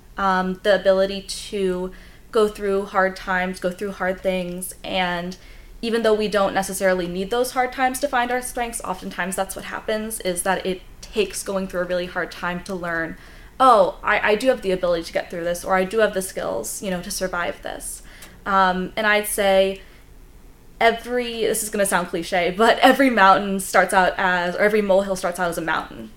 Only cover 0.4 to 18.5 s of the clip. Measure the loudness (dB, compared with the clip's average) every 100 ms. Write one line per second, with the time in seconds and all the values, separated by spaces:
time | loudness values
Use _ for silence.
0.4 | 0 -2 2 4 4 4 4 0 -8 -12
1.4 | -8 -2 -2 -2 -6 -10 -20 -20 -4 0
2.4 | 0 0 -2 -2 0 0 0 -2 -4 -2
3.4 | -2 -4 -6 -4 -8 -4 -4 -2 -2 -2
4.4 | -4 -8 -10 -12 -6 -2 -2 -2 -6 -10
5.4 | -16 -20 -20 -8 -4 0 2 2 2 2
6.4 | 2 0 -2 0 0 2 -2 -4 -2 0
7.4 | -2 0 -2 0 -2 0 -2 0 0 -2
8.4 | -4 -6 -6 -6 -8 -8 -8 -6 -4 -2
9.4 | -4 -6 -10 -10 -4 -4 -4 -6 -4 -2
10.4 | 0 0 -2 -6 -8 -20 -8 -2 -2 -4
11.4 | -4 -4 -4 -4 -2 -2 -4 -6 -6 -6
12.4 | -6 -6 -6 -8 -4 -4 -4 -8 -16 -20
13.4 | -16 4 6 8 6 2 -2 0 2 2
14.4 | 2 0 0 0 0 -2 -2 -6 -6 -6
15.4 | -4 -4 0 0 0 2 0 0 -6 -6
16.4 | -6 -6 -6 -8 -6 -6 -6 -6 -4 -4
17.4 | -6 -6 -10 -10 -12 -14 -18 -20 -20 -14
18.4 | 0